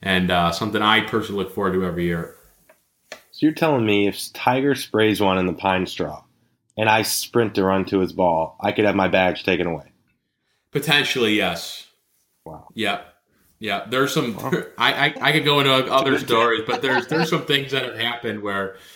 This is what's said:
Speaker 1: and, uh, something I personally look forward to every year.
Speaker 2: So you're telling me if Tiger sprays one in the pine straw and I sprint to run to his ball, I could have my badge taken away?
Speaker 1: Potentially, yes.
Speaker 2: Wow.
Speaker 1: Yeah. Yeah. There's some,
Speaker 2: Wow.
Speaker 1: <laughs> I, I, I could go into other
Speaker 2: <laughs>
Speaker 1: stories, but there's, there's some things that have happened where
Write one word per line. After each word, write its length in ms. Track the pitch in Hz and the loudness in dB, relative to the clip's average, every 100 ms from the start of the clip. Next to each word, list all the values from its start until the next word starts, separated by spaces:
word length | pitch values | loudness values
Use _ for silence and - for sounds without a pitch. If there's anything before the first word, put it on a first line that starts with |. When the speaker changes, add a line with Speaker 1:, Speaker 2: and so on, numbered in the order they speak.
Speaker 1:
and, 280 | 95 92 90 | -2 0 2
uh, 200 | 90 85 | 2 2
something 320 | 82 107 107 | 0 -2 0
I 200 | 107 110 | 2 2
personally 420 | 110 113 101 101 | 2 -4 -4 -4
look 100 | 92 | -6
forward 200 | - 98 | -4 -2
to 100 | 92 | 0
every 220 | 90 85 87 | -2 -2 -2
year. 280 | 85 82 - _ _ _ _ _ _ _ - _ | -2 -6 -14 _ _ _ _ _ _ _ -20 _
Speaker 2:
So 160 | - 156 | 0 0
you're 60 | |
telling 340 | 156 165 135 110 | 2 2 2 2
me 220 | 101 101 | 2 2
if 240 | - - | -2 -8
Tiger 420 | - - 131 139 | -4 0 0 0
sprays 460 | 135 - 107 110 101 | -2 -2 2 2 4
one 180 | 98 95 | 2 2
in 80 | 90 | 0
the 60 | |
pine 340 | 82 98 92 90 | -2 0 0 -2
straw 380 | - 78 73 - _ _ _ _ - | -4 -8 -8 -18 _ _ _ _ -2
and 120 | 110 | 2
I 140 | 110 | 2
sprint 520 | 107 - - 120 110 | 2 -4 -2 0 0
to 100 | 101 | 2
run 200 | 95 95 90 | 2 2 2
to 140 | 98 | 0
his 120 | 90 | 0
ball, 460 | 80 90 80 80 - | 0 0 2 -2 -4
I 120 | 101 | -2
could 120 | 107 | 2
have 120 | 104 98 | 2 2
my 100 | 95 | 2
badge 380 | 95 92 87 | 4 2 0
taken 240 | - 87 87 | 0 0 0
away? 240 | 78 - _ _ _ _ _ _ _ _ | -6 -10 _ _ _ _ _ _ _ _
Speaker 1:
Potentially, 640 | 147 143 147 - 131 110 | -6 0 0 0 0 2
yes. 520 | 104 95 85 - - - _ _ _ _ _ | 2 0 -2 -8 -14 -18 _ _ _ _ _
Speaker 2:
Wow. 240 | 80 78 - | -18 -18 -14
Speaker 1:
Yeah. 260 | 117 104 101 - _ _ _ _ - | -6 -4 -4 -8 _ _ _ _ -12
Yeah. 280 | 107 101 98 | -6 -6 -2
There's 240 | 127 139 | 0 0
some, 240 | 165 123 98 | 0 -2 -4
Speaker 2:
Wow. 140 | 131 120 | -4 -4
Speaker 1:
<laughs> 140 | - - | -4 -2
I, 140 | 123 135 147 | 0 0 -2
I, 80 | 147 | 0
I 100 | 131 | 0
could 120 | 151 | 2
go 160 | 147 143 | 2 2
into 120 | 135 | 4
other 460 | 131 127 131 139 143 | 2 2 2 2 0
Speaker 2:
<laughs> 80 | 127 | 2
Speaker 1:
stories, 380 | 113 117 113 110 | 2 4 2 -2
but 160 | 123 | -2
there's, 240 | 135 127 - | 0 0 0
there's 240 | 156 170 | -2 0
some 160 | 160 - | -2 0
things 240 | 143 135 | -2 -2
that 120 | 135 | -4
have 120 | 127 110 | -4 -6
happened 460 | 117 120 117 107 | -6 -6 -6 -6
where 340 | 101 98 95 - - | -4 -4 -6 -8 -20